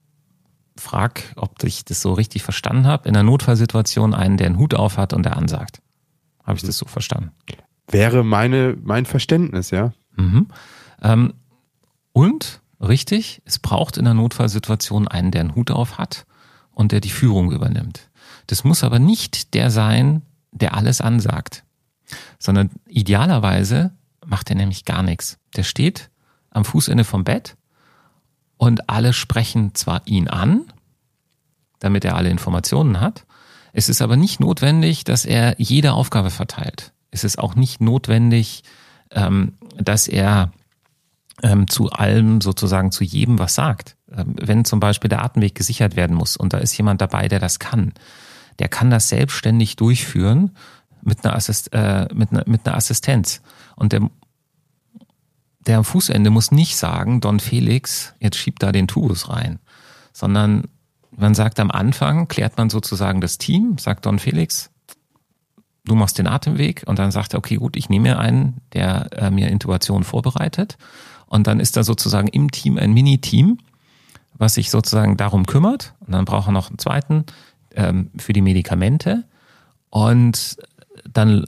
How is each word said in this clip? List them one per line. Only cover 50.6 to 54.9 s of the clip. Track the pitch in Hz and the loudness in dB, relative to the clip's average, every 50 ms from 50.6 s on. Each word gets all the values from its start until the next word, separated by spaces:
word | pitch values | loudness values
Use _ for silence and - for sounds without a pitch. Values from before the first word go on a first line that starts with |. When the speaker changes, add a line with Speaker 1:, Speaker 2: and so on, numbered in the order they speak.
| - - - _ _ _ _ _ | -20 -20 -20 _ _ _ _ _
Speaker 1:
mit | - 104 104 - - | -4 -2 -2 -2 -2
einer | 110 - | -2 -2
Assist-, | - - - 107 - - - - | -2 -4 -4 -4 -6 -6 -4 -2
äh, | 113 107 101 98 95 95 - - | 0 0 0 0 0 -2 -2 -2
mit | 107 110 - | -2 -2 0
einer, | 113 - - | 0 -2 0
mit | - 117 110 - | 0 0 0 0
einer | - - | -2 -2
Assistenz. | - - - 117 - - - 139 110 87 - - - _ _ - - - - _ | -2 -2 -2 -2 -2 0 0 0 0 0 -2 -6 -10 _ _ -20 -20 -20 -18 _
Und | - - 104 | -2 0 0
der, | 107 104 104 113 - _ _ _ _ _ _ _ _ _ _ _ _ _ _ _ | 2 0 0 -2 -4 _ _ _ _ _ _ _ _ _ _ _ _ _ _ _